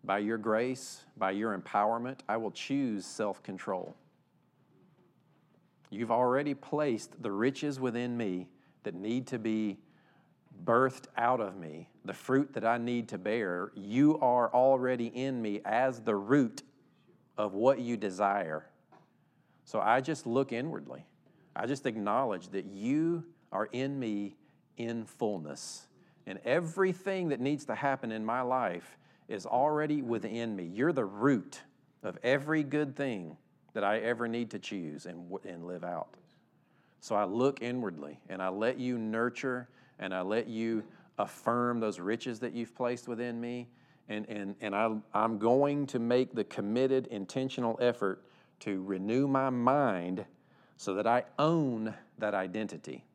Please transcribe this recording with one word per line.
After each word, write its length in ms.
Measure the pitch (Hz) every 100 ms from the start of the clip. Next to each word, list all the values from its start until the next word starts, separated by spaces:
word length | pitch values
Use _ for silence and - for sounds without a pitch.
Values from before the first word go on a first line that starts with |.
By 140 | 98 101
your 180 | 107 113
grace, 680 | 107 110 123 131 - - - -
by 140 | 95
your 260 | 98 110 98
empowerment, 600 | - 104 104 117 120 131 -
I 80 | 110
will 140 | 110
choose 560 | 87 - 139 131 104 90
self-control. 920 | - 104 95 - 95 - 92 90 - _ _ _ _ _ _ _ _ _ _ _ _ _ _ _ _ _ _ _
You've 220 | 101 113
already 440 | 117 123 127 147
placed 680 | 139 - 151 151 110 - -
the 80 | 117
riches 480 | 98 123 - 147 135
within 380 | 127 117 123 120
me 320 | 110 90 90 - _ _
that 120 | -
need 340 | 87 104 123 127
to 100 | 123
be 400 | 110 110 107 95 - _ _ _ _ _ _ -
birthed 420 | - 117 131 123 - -
out 240 | 117 123
of 160 | 104 95
me, 320 | 82 78 85 _
the 80 | 90
fruit 400 | 95 - 135 143
that 100 | -
I 140 | 113 120
need 300 | 117 123 110
to 80 | 98
bear. 520 | 95 117 98 90 101 -
You 420 | 98 117 147 156
are 340 | 127 123 117
already 540 | 120 131 135 127 123 117
in 340 | 120 135 127
me 200 | 110 101
as 360 | - 110 131 120
the 160 | 113 104
root 480 | 101 143 120 - - _ _ _ _ - _ -
of 160 | 104
what 240 | 98 120 135
you 180 | 120 117
desire. 680 | 101 92 101 101 82 78 - _ _ - _ _ _ _ _ _
So 160 | - -
I 200 | 104 123
just 260 | 135 156 120
look 260 | 120 135
inwardly. 540 | 117 147 143 - 64 - _ _ _ _
I 120 | - 110
just 200 | 139 135
acknowledge 640 | 110 104 110 131 95 90
that 180 | 95 95
you 580 | 98 110 147 165 170 165 - _
are 160 | 98 107
in 260 | 123 135 139
me 360 | 120 104 101 - _ _ _ -
in 280 | 117 117
fullness. 840 | 107 - 113 98 73 71 - - - _ - _ -
And 140 | 95
everything 840 | 113 151 170 170 190 185 - 190 170
that 120 | 131
needs 240 | 127 147 -
to 80 | 107
happen 340 | 139 135 120
in 140 | 110
my 160 | 110 123
life 580 | 123 127 110 87 - - _ _ -
is 180 | 104 92
already 560 | 120 143 151 151 151
within 540 | 127 117 107 113 117 101
me. 80 |
You're 280 | 85 98 147
the 120 | 143
root 560 | 104 101 131 127 - - - _ _ _
of 160 | 104 87
every 400 | 123 139 147 156
good 320 | 143 151 147 131
thing 400 | 139 107 82 - _ _ _
that 100 | 110
I 160 | 101 110
ever 300 | 110 117 117
need 220 | 117 113
to 80 | 107
choose 460 | - 101 80 76 87
and, 220 | 85 87
w-, 240 | 95 -
and 140 | 85 85
live 160 | 90
out. 320 | 87 87 - - _ _ _ _ _ _ _ _
So 160 | - 104
I 80 |
look 360 | 98 107 131 139
inwardly 600 | 117 127 110 80 71 73 -
and 120 | 95
I 80 | 92
let 300 | 98 113 131
you 200 | 127 120
nurture 720 | 110 113 120 120 135 123 120 - - -
and 160 | 95
I 60 | 92
let 280 | 92 110 120
you 360 | 110 113 113 104 - - -
affirm 600 | 101 - - 120 120 120
those 180 | 110 92
riches 420 | 90 117 - 110
that 120 | 120
you've 220 | 120 117
placed 340 | - 123 120 -
within 320 | 113 120 117
me. 280 | 120 123 120 _ _ _ -
And, 200 | 104 104
and, 260 | 107 98 98
and 140 | 107
I, 180 | 101 113 110 -
I'm 260 | 104 113 110
going 480 | 113 127 143 143 139
to 100 | 127
make 360 | 117 123 127
the 100 | 117
committed, 640 | 101 - 101 117 131 131 123
intentional 720 | 107 95 135 131 131 120 113
effort 440 | 123 117 98 95 - - _ _
to 220 | - 95
renew 440 | 95 95 98 123 139
my 240 | 135 135
mind 760 | 123 120 143 135 92 87 - 101 _ _ _ _ _
so 180 | -
that 120 | 98 110
I 180 | 120 - -
own 560 | 151 165 143 113 110 101 - -
that 160 | 107
identity. 720 | 101 95 98 107 80 - 65 -